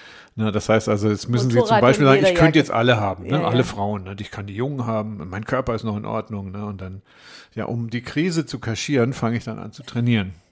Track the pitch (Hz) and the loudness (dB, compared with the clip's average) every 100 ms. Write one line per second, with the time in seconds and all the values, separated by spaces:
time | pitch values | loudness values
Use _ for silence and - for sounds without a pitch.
0 | - - - 110 110 104 - 110 107 104 | -20 -20 -14 -4 -2 0 2 2 2 0
1 | 107 104 - 120 127 117 117 - 120 135 | 0 0 0 0 4 2 4 6 6 6
2 | 139 135 185 170 156 147 - 113 123 110 | 6 6 6 6 6 6 4 2 4 2
3 | 101 90 - 156 - 123 - 101 101 104 | 0 -4 -4 -2 2 2 0 -2 -4 -4
4 | 92 101 101 - 101 101 135 139 113 110 | -8 -10 -10 -10 -10 -6 -4 -4 -4 -4
5 | 107 101 87 92 110 131 127 110 113 104 | -4 -8 -10 -10 -4 -2 -2 -4 -4 -4
6 | 107 110 - 101 98 101 104 98 92 95 | -4 -6 -6 -10 -8 -10 -10 -10 -12 -14
7 | - _ - - - 110 - 120 117 120 | -18 _ -20 -20 -12 -8 -6 -4 -6 -8
8 | - 147 180 165 - - 120 107 - 135 | -4 -2 0 -2 -4 -8 -6 -6 0 0
9 | 120 135 113 117 113 107 104 - - 120 | 0 0 -2 -4 -6 -12 -14 -16 -8 -2
10 | 120 110 95 82 _ | 2 2 0 -8 _